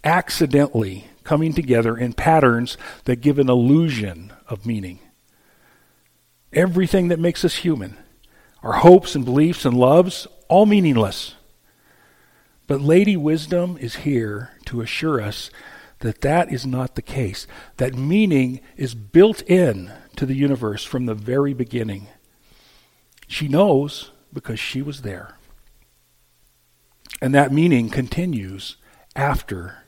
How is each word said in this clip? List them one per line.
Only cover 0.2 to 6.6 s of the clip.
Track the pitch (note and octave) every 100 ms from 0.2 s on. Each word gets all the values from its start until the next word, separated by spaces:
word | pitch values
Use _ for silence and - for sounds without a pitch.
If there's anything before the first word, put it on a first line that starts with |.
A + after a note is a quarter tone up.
| - - D#3 C#3+ C#3+ A2+ G#2 F#2+ - _
coming | - D3+ D#3+
together | D3+ C3+ A#2 A2+ A2+
in | B2
patterns | - E3 D#3+ C3+ A#2 A#2+ - - - -
that | B2
give | C#3 C#3+
an | C3
illusion | B2 A#2+ D3+ E3 B2 G#2 E2 G2 - -
of | G#2+ A2
meaning. | A2 F#2 F#2 _ _ _ _ _ _ _ _ _ _ _ _ _ _ _
Everything | D3